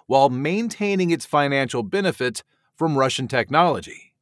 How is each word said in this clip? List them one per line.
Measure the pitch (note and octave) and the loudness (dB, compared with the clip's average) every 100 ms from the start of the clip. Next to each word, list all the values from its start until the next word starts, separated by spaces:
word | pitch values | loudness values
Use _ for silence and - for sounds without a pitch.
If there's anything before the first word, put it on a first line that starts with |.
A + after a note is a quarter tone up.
| _ | _
while | C3+ C3+ | 4 4
maintaining | B2+ D3 F#3+ A#3 - G#3 G3 F3+ | 2 -2 -2 -4 -4 -2 0 0
its | E3+ | -2
financial | - D3+ C#3+ C#3 C3+ B2 | 0 0 2 0 -2 -4
benefits | G#2+ G3 F#3+ C#3 B2 A2+ - _ _ _ | -4 -2 -2 -2 -4 -4 -14 _ _ _
from | D#3+ C#3 | -2 2
Russian | C3 B2+ B2+ | 0 0 -2
technology. | B2+ A2+ D3 F3 A#2 - - - _ | -2 0 2 2 0 -6 -18 -20 _